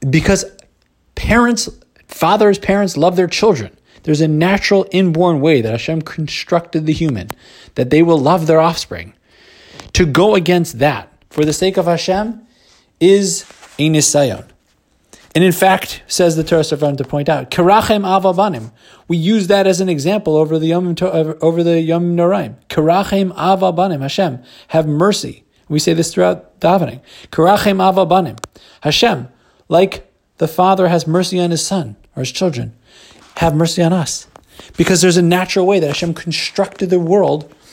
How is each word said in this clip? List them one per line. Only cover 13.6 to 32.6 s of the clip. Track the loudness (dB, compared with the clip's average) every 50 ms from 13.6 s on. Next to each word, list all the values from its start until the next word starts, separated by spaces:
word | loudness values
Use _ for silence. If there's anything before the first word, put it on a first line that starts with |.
| -20 -18 -6 -2
a | 0 0
nisayon. | 2 2 0 2 2 2 0 0 -2 -6 -12 -18 _ _ _ _ _ _ _ _ _ _ _ _ -20 -20 _ _ 0
And | 2 4
in | 4
fact, | 4 4 4 2 2 2 -2 -8 -14 -16 -12 -8
says | -2 2 2 2 2 0
the | -2
Toras | 0 0 0 0 0 -2
Avram | -2 -2 -2 -2 -4
to | -6
point | -6 -4 -4 -2 -2
out, | -2 -2 -4 -6
"Karachem | -2 2 4 4 4 4 4 2 0 0 0 0
Ava | 0 2 2 2
Banim." | 2 2 0 0 -2 -6 -10 -14 -18 _ _ -20 -20 -20 _ -4
We | -4 -2
use | 0 0 0 0 2 2
that | 2 2 4 2
as | 2 0
an | 0 -2
example | -2 -2 -2 -2 -2 -2 -2 0 0 2
over | 2 2 0 -2
the | 0 0
Yom | -2 0 -2 -2 -4
To-, | -2 -2 -2
over, | 0 0 -2 -2 -4 -2
over | 0 0 0 2
the | 0 2 2 0
Yom | 0 0 -2 -2 0 -2 0
Noraim. | 0 2 2 0 0 -4 -6 -12 -16 _ -6
"Karachem | -4 -2 0 2 2 2 0 0 -2 -2 -2 -2 -4 -4
Ava | 0 0 0 2 2 0 0
Banim," | 0 -2 -2 -2 -4
Hashem, | -6 -6 -2 -2 -2 -2 -2 -8 -14 -20 -20 -20 -14 -2
have | 0 0 0 0
mercy. | 0 2 2 2 0 0 -4 -10 -12 -16 _ _ _ _ _ -4
We | -4 -2
say | 0 0
this | 0 0 -2 -4 0
throughout | 0 2 2 0 -2 -6 _ _ -2
davening. | 0 2 2 2 0 -2 -8 -12 _ _ -20 -20 -20 -10
"Karachem | -2 0 4 4 4 4 2 0 0 2 2
Ava | 2 2 2 2
Banim." | 2 2 0 0 -2 -6 -12 -16 -20 _ -20 _ _ _ _
Hashem, | -4 -2 0 2 2 0 0 -2 -8 -12 _ _ _ _ _ _ _ 0
like | 2 2 2 2 -2 -8 -18 _ _ _ _ _ _ -6
the | -6 -4
father | 0 0 2 2 2 2 2 2
has | 2 0 0
mercy | 0 0 0 0 0 -2 -2
on | -2 -2
his | -2 -4 -4
son | -4 -4 -4 -6 -6 -10 _ _ _ -10
or | -10
his | -10 -8
children, | -6 -4 -4 -4 -4 -4